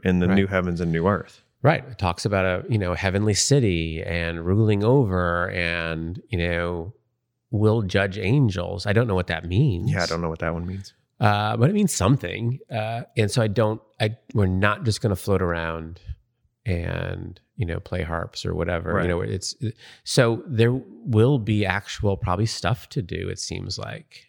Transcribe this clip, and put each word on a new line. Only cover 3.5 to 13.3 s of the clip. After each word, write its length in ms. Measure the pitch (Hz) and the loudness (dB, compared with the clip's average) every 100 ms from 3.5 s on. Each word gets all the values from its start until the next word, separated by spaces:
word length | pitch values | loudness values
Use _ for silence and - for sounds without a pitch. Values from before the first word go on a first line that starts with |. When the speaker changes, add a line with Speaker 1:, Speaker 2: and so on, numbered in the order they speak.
| 139 110 85 80 80 | 4 4 0 -2 -6
Speaker 2:
and 420 | - 85 85 85 85 | -4 -4 -4 -4 2
ruling 380 | 101 110 101 | 4 4 4
over 680 | 107 143 107 90 87 87 92 | 4 4 4 2 2 0 -2
and, 680 | 92 85 85 82 80 82 87 - | -2 -2 -2 -2 -4 -6 -8 -4
you 80 | 90 | -2
know, 540 | 85 85 87 87 85 - _ _ _ _ _ | 0 0 -2 -4 -8 -14 _ _ _ _ _
will 300 | 104 107 113 | 2 2 2
judge 340 | 95 98 98 98 | 2 0 0 0
angels. 680 | 98 143 120 90 90 101 104 | 2 4 4 0 -6 -4 0
I 80 | |
don't 140 | 104 120 | 2 2
know 80 | 92 | 0
what 120 | 87 | 0
that 180 | 82 85 | -4 0
means. 460 | 92 143 87 110 | 2 4 2 0
Speaker 1:
Yeah, 120 | 151 | 0
I 20 | 85 | 0
don't 140 | 82 | 0
know 80 | 82 | -2
what 100 | 82 | -2
that 140 | 82 | -2
one 120 | 82 90 | -2 -6
means. 280 | 98 - _ _ _ | -8 -12 _ _ _
Speaker 2:
Uh, 360 | 107 104 107 110 | 2 2 0 0
but 140 | 139 | 2
it 40 | |
means 200 | 208 202 | 2 0
something. 680 | - 95 139 87 98 117 131 - | 2 2 2 0 -6 -4 -6 -6
Uh, 320 | 113 110 117 - - | -6 -4 -6 -4 0
and 140 | |
so 120 | 104 | 0